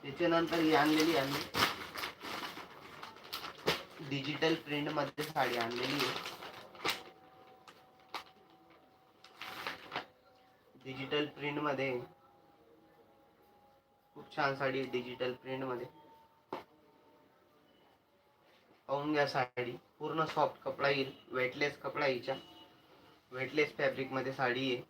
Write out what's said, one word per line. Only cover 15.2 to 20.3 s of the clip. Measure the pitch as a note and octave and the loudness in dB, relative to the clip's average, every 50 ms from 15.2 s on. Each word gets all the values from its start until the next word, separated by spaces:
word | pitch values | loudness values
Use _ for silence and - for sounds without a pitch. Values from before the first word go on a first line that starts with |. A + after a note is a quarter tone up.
| B2+ B2+ | -2 -2
प्रिंटमध्ये. | B2 B2+ - C3 C3 C3 C3+ C3 B2 A#2 - - - - - - - - - _ _ _ _ _ - - - _ - _ _ - _ _ _ - - - - _ _ _ _ _ _ _ _ _ _ _ _ _ _ _ _ _ _ _ _ _ _ _ _ - - - _ _ - _ _ - | -2 -4 -6 -6 -4 -4 -2 -4 -4 -4 -6 -8 -12 -20 -20 -20 -20 -20 -20 _ _ _ _ _ -10 -10 -10 _ -20 _ _ -20 _ _ _ -20 -20 -20 -20 _ _ _ _ _ _ _ _ _ _ _ _ _ _ _ _ _ _ _ _ _ _ _ _ -20 -20 -20 _ _ -20 _ _ -2
पाहून | C3+ C#3+ C#3+ D3+ | -2 0 0 2
घ्या | D3+ D3 C#3+ | 4 4 4
साडी, | C#3 - C#3+ B2+ - _ - B2 A#2+ B2 - - _ _ _ | 4 4 0 0 0 _ -4 -4 -4 -4 -10 -14 _ _ _
पूर्ण | D3+ D#3+ D3+ D#3+ D#3 | -6 -2 0 0 0
सॉफ्ट | D3+ | 2